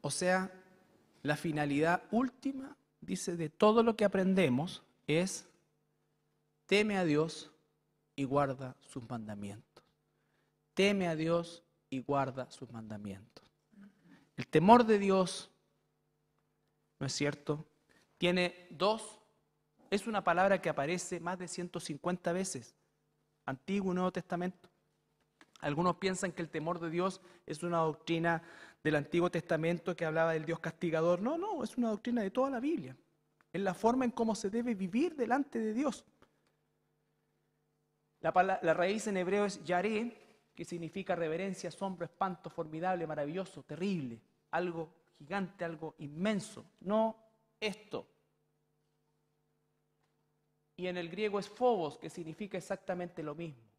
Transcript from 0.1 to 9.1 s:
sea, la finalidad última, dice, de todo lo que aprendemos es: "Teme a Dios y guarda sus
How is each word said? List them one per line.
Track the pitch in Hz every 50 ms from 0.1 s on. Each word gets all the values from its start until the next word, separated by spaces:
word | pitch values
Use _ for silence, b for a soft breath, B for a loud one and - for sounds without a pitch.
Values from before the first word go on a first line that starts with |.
sea, | - - 180 180 185 190 185 190 - - - - - _ _ _ _ _ _ _ _ _ -
la | 139 147
finalidad | 147 - 170 151 151 147 143 143 143 156 165 175 175 - - -
última, | 226 262 254 - _ - 269 269 262 262 277 - _ _ _ _ _
dice, | - 170 190 180 - - 175
de | 170 165 151
todo | _ _ - 214 220 233 233
lo | 226 220
que | - 214
aprendemos | 196 - 196 190 190 190 190 185 139 123 127 156 190 - - - _ _ _ _
es: | - 151 165 180 190 - - - - _ _ _ _ _ _ _ _ _ _ _ _ _ _ _ _ _ _ _ _ _ _ _
"Teme | - 190 202 214 214 208
a | 190 185
Dios | 165 147 147 156 170 - - - - _ _ _ _ _ _ _ _ _ _ _ _ _
y | - 139
guarda | 127 135 143 143 135 131 127 135 127 131 _
sus | _ - - 135 117 113